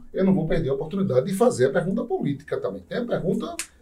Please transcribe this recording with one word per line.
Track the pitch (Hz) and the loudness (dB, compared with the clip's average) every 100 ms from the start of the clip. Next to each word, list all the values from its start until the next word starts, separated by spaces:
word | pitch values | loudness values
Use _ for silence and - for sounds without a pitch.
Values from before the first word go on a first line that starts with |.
| - | -6
Eu | - | 0
não | 190 | 2
vou | 165 160 | 4 2
perder | 170 135 | 0 0
a | |
oportunidade | 135 156 196 151 127 180 | -2 -2 -2 2 2 2
de | |
fazer | 196 240 117 131 | 2 2 4 2
a | |
pergunta | 180 165 196 | 2 0 -2
política | - 381 147 139 - - | -2 -2 -2 -4 -4 -4
também. | - 95 - | -4 -6 -8
Tem | 208 | -6
a | |
pergunta, | 240 - 165 - - 339 - - | -2 -2 0 -2 -4 -8 -12 -12